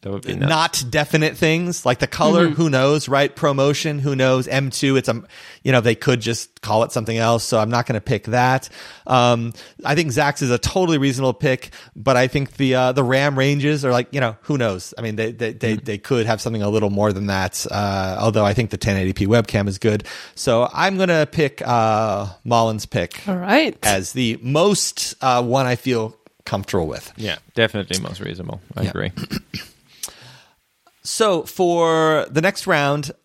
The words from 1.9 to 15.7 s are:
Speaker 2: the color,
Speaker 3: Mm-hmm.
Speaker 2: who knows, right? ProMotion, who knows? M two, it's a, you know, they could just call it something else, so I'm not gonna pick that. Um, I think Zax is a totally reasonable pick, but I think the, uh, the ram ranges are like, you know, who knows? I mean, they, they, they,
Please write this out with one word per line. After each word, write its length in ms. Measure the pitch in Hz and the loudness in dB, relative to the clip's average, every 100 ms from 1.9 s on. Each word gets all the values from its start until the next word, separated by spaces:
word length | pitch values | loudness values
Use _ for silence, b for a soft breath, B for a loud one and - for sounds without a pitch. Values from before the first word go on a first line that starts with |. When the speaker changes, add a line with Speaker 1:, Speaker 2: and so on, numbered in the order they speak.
| 127 | 0
Speaker 2:
the 80 | 135 | -2
color, 400 | - 147 196 170 | 0 2 4 4
Speaker 3:
Mm-hmm. 80 | |
Speaker 2:
who 160 | 151 165 | 2 2
knows, 380 | 131 135 151 143 | 4 2 2 0
right? 260 | 135 139 | 0 0
ProMotion, 640 | - 160 139 139 143 165 147 | 0 0 2 2 0 -2 -4
who 160 | 139 | -2
knows? 320 | 135 131 131 127 | 0 2 2 0
M 240 | 131 135 | -2 -2
two, 240 | - 143 | 0 2
it's 140 | 135 123 | 2 2
a, 160 | 117 - B B B | -4 -6 B B B
you 80 | 135 | 2
know, 80 | 127 | 2
they 160 | 117 113 | 4 0
could 240 | - 123 | 2 0
just 400 | 113 113 - - | 0 -6 -8 -14
call 240 | - 107 | -2 2
it 80 | 113 | 2
something 240 | - 110 113 | -2 -2 0
else, 240 | 113 117 | 2 2
so 160 | - 117 | 2 0
I'm 100 | 107 | 2
not 160 | 120 120 | 0 0
gonna 140 | 113 | -4
pick 260 | - 110 - | -2 -4 0
that. 420 | 120 127 131 - B B B - | 2 2 2 -2 B B B 0
Um, 440 | 127 123 120 117 - B B | 4 4 2 -2 -8 B B
I 120 | - 147 | -2 0
think 140 | 160 | 0
Zax 280 | 120 147 147 | 0 0 0
is 120 | 135 | 0
a 60 | 120 | 0
totally 400 | - 190 180 160 | 0 0 2 2
reasonable 360 | 139 127 135 | 2 2 0
pick, 360 | 123 147 127 - B B - | 0 0 -2 -4 B B -6
but 200 | 113 127 | 2 4
I 120 | 131 | 4
think 240 | 147 139 - | 0 -4 -2
the, 180 | 139 127 | 0 2
uh, 160 | 127 | 2
the 100 | 127 | 2
ram 340 | 127 131 143 139 | 2 2 2 2
ranges 480 | 135 143 143 151 | 0 2 0 0
are 60 | 135 | 0
like, 160 | 123 127 | 0 0
you 80 | 143 | -2
know, 160 | 123 110 | -4 -4
who 140 | - 147 | -4 0
knows? 380 | 117 92 - - | 0 -2 -8 -10
I 60 | |
mean, 140 | 117 107 | -8 -4
they, 160 | 113 | -6
they, 200 | 113 117 | -4 -6
they, 220 | 107 117 | -4 -4